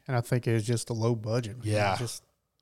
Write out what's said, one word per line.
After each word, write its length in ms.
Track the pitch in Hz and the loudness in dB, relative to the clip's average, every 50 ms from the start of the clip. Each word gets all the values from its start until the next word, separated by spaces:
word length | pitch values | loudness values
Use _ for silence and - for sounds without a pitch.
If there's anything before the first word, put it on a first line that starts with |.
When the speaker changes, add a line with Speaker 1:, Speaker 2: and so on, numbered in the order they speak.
| - | -6
Speaker 1:
And 100 | - 131 | -2 -2
I 40 | 120 | -2
think 260 | 117 - 131 120 - | 0 0 0 0 2
it 60 | 123 113 | 2 2
was 100 | 113 107 | 2 2
just 240 | 120 120 107 - - | 0 -2 -2 -2 -4
a 20 | 117 | -4
low 200 | 110 113 120 123 | 0 2 2 2
budget. 420 | 110 107 110 113 127 117 104 110 123 | 0 0 0 0 0 0 -2 -8 -6
Man. 80 | 110 | -2
It 40 | 107 | 0
was 20 | 107 | 2
Speaker 2:
Yeah. 220 | 104 104 98 92 - | 4 4 2 2 0
Speaker 1:
just 240 | 120 113 - - _ _ _ _ _ _ _ _ | -2 -6 -8 -12 _ _ _ _ _ _ _ _